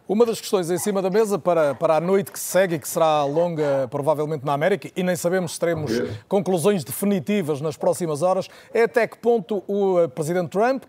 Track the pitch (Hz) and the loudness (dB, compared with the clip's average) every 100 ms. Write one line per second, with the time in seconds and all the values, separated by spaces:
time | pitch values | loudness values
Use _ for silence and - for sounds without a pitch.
0 | - 208 233 202 - 202 165 180 208 196 | -4 2 2 0 -2 -2 0 -2 0 0
1 | 190 208 214 190 180 165 147 123 160 156 | 0 2 2 0 2 2 2 2 2 2
2 | 170 196 - - - 180 190 165 - 170 | 2 0 0 -8 -2 2 2 0 -4 0
3 | 160 151 143 156 175 156 147 139 127 143 | 2 2 0 0 0 0 0 0 -2 -2
4 | 139 147 151 156 135 143 175 - 139 - | 0 0 -2 -4 -2 0 2 0 -4 -4
5 | 180 175 175 190 175 - 170 165 113 120 | -2 0 0 0 -2 -2 -2 0 -2 -2
6 | 123 110 - 196 185 180 185 196 - - | -2 -8 -2 0 2 2 2 0 -2 -4
7 | 202 196 135 208 151 139 156 - 190 160 | 0 0 0 -2 0 -2 -4 -2 -2 0
8 | 165 143 180 190 - - - 214 226 233 | -2 0 0 0 -4 -14 -4 0 2 2
9 | 214 - 226 233 - 202 - 202 196 180 | -2 -2 0 0 0 -6 -2 0 2 2
10 | 165 - 151 180 165 185 233 269 | 2 -2 -2 -2 -2 0 0 0